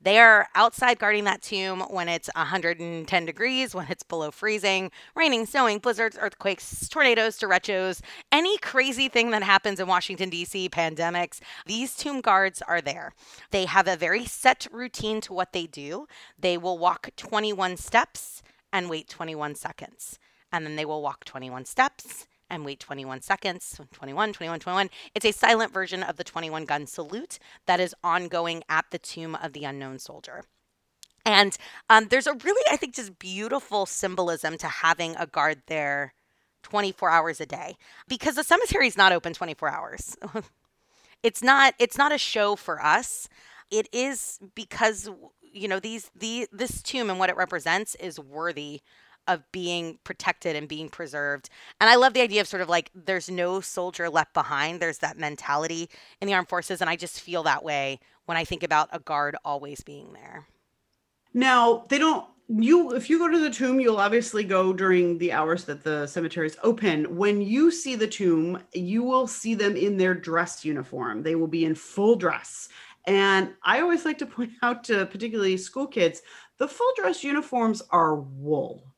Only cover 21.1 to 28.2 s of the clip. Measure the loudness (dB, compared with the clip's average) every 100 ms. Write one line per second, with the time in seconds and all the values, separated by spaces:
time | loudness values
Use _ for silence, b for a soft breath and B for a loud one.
21.1 | -8 -14 -14 -12 -12 -10 0 0 0 -18
22.1 | -18 -20 _ _ -10 -8 -12 -12 -12 -10
23.1 | -12 -4 -2 -2 -6 -12 -16 -20 -18 -10
24.1 | -4 -4 -4 -8 -8 -2 0 0 B B
25.1 | 0 0 4 4 4 2 -2 -6 -6 -6
26.1 | -6 -8 -8 -8 -8 -4 -4 -4 -12 -10
27.1 | -10 -12 -18 B B 0 0 0 -2 -2
28.1 | -2